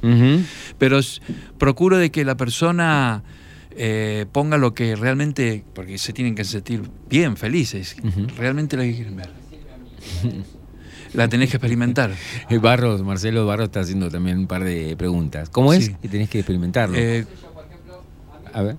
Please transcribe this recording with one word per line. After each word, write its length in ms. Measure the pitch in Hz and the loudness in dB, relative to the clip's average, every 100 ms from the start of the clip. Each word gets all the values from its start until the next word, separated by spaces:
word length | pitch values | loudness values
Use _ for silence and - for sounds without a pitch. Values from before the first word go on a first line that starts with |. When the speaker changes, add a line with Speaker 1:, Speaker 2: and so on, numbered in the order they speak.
Speaker 1:
Ujú. 380 | 120 120 127 160 165 - - - | 4 6 8 6 2 -6 -16 2
Speaker 2:
Pero 220 | 131 139 | 4 4
s-, 200 | 131 - - - - - | 2 -6 -12 -12 -14 0
procuro 400 | 139 131 180 185 | 0 4 4 6
de 140 | 170 | 4
que 120 | 165 | 2
la 140 | 135 131 | -2 -2
persona, 840 | 120 - 165 175 165 147 123 107 - - - - - | -2 0 0 2 2 2 2 -2 -8 -18 -20 -20 -18
eh, 540 | - 113 110 107 107 98 | -4 -2 0 -2 -4 -2
ponga 260 | 139 151 151 | 0 2 4
lo 160 | 123 | 2
que 220 | 107 117 107 | 2 -2 0
realmente, 680 | 120 135 151 139 120 104 - - | 0 0 -2 0 -2 -2 -8 -14
porque 220 | 92 98 | -12 -8
se 160 | - | -8
tienen 200 | 107 123 | -2 -2
que 120 | 107 101 | -2 -4
sentir 380 | 104 95 117 101 - - | -6 -6 -6 -6 -12 0
bien 260 | 165 160 101 | 2 2 0
felices, 600 | 107 165 117 98 92 - | -2 0 0 -4 -10 -6
Speaker 1:
Ujú. 260 | 110 92 113 120 | -2 -2 -4 -4
Speaker 2:
realmente 400 | 123 143 151 131 | -4 -2 -2 -2
lo 60 | |
que 120 | 123 117 | -2 -4
quieren 220 | 110 95 | -8 -12
ver. 120 | 90 - - - - - - - - 90 | -14 -16 -20 -20 -20 -20 -20 -18 -10 -4
Speaker 1:
<laughs> 220 | 117 95 - - - - - - - | -4 -4 -10 -16 -20 -20 -20 -20 -8
Speaker 2:
La 140 | 117 117 | 0 0
tenés 220 | 120 127 | 2 0
que 80 | 127 | 0
experimentar. 540 | 120 120 120 123 113 92 - - - | 0 0 2 2 0 -2 -10 -12 0
Speaker 1:
Eh, 80 | 120 | 4
Barros, 440 | 113 123 120 101 | 6 4 4 0
Marcelo 420 | 98 95 110 113 107 | 0 -2 0 2 2
Barros 200 | 104 110 | 0 -2
está 160 | 101 | -2
haciendo 280 | 87 95 87 | -2 0 -2
también 280 | 85 90 90 | -2 0 0
un 100 | 92 | -2
par 160 | 90 | -2
de 320 | 92 85 78 80 | -2 -2 -4 -4
preguntas. 540 | 90 87 78 73 78 | -2 0 -2 -4 -2
¿Cómo 240 | 123 135 | 4 6
es 140 | 175 110 | 6 4
Speaker 2:
Sí. 80 | 92 | -2
Speaker 1:
que 60 | 101 | -6
tenés 220 | 104 104 | -2 -2
que 100 | 110 | -2
experimentarlo? 560 | 98 90 87 123 107 87 | 0 0 0 0 0 0
Speaker 2:
Eh, 280 | 117 117 110 - - - - - - - - - - - - | 0 0 -4 -12 -20 -20 -20 -20 -20 -20 -20 -20 -20 -20 -12
Speaker 1:
A 80 | 113 | -4
ver. 120 | 101 | -4